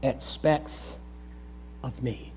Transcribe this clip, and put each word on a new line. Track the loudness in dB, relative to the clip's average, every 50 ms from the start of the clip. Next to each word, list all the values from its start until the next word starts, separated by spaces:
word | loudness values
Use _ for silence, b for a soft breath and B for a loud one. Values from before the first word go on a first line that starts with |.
| 6
expects | 4 4 2 -2 -6 -8 4 6 8 8 8 4 -2 -10 -10 -8 -10 -10 -10 -12 -12 -12 -12 -12 -12 -12 -12 -12 -12 -12 -12 -12 -12 -10 -4
of | -4 -4 -2 0 0
me. | 0 0 0 -4 -10 -12